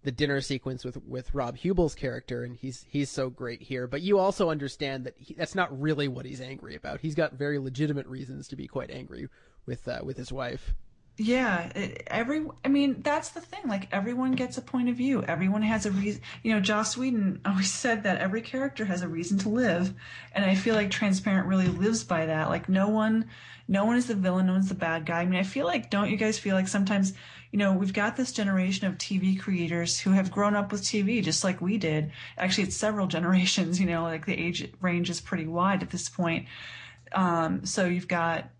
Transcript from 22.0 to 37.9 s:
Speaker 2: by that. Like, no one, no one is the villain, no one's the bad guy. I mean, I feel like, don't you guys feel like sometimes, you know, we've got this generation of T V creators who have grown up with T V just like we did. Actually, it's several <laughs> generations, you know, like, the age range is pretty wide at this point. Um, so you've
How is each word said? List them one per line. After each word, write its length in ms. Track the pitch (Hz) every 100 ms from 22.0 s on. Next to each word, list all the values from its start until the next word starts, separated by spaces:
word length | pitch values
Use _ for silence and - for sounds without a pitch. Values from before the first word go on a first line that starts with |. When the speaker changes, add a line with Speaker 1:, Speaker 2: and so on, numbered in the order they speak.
Speaker 2:
by 220 | - 170 160
that. 240 | 156 156
Like, 180 | 170 180
no 200 | 190 196
one, 400 | 214 214 220 220 - - - -
no 180 | 190
one 120 | 208 240
is 100 | 247
the 80 |
villain, 320 | 208 185 185 185
no 60 |
one's 160 | 190 190
the 80 | 185
bad 300 | 165 165 156
guy. 160 | 170
I 40 | 175
mean, 140 | 180
I 20 |
feel 240 | 190 269 494
like, 240 | 302 -
don't 180 | 202 208
you 80 | 208
guys 220 | 220 220
feel 160 | 208
like 140 | 190 190
sometimes, 460 | 202 196 202 190 - - - -
you 80 | 202
know, 140 | 202
we've 200 | 185 196
got 240 | 208 208 233
this 140 | 254
generation 560 | - 202 190 185 190 190
of 100 | 185
T 220 | - 190
V 160 | 185
creators 640 | 190 - 185 170 170 170 -
who 140 | 196
have 180 | 190 190
grown 240 | 202 202
up 160 | 208 196
with 140 | 202
T 180 | - 214
V 180 | 196 240
just 220 | 165 156
like 180 | 196 180
we 180 | 180 214
did. 340 | 170 156 151 - - -
Actually, 280 | 185 190
it's 120 | 190 -
several 300 | 214 214 190
<laughs> 100 | 160
generations, 640 | 175 185 180 - 165 180
you 60 | 185
know, 180 | 170
like, 200 | 165 160
the 140 | 156 -
age 320 | 165 170 - -
range 300 | 185 175 175
is 100 | 170
pretty 280 | - 185 156
wide 340 | 170 180 190
at 80 | 180
this 180 | 180 -
point. 380 | - 170 - - - - - - - -
Um, 560 | - 185 170 160 185 190
so 200 | -
you've 200 | 185